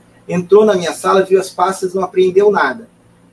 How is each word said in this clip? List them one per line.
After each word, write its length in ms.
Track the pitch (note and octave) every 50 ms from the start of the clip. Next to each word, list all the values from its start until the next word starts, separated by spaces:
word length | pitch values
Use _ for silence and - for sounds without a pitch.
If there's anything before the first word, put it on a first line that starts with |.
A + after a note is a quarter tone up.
| _ _ _ _ _ -
entrou 380 | E3+ F3 F3 - G3 G#3 G#3+
na 80 | G#3+ G3+
minha 180 | F3+ F3 D#3
sala, 320 | D3+ - - F#3+ F#3+ G3 F#3
viu 160 | F#3 F#3+ F#3+
as 100 | F#3 -
pastas, 440 | - - F3+ F#3+ F#3+ - F#3+ F#3 F3+
não 100 | F#3+ F3+
apreendeu 480 | - - F#3 F#3 F#3 F3 G3 G#3 G#3
nada. 380 | G3 F3 D3 C3+ B2 A2+ - - _ _ _ _ _ _ _ _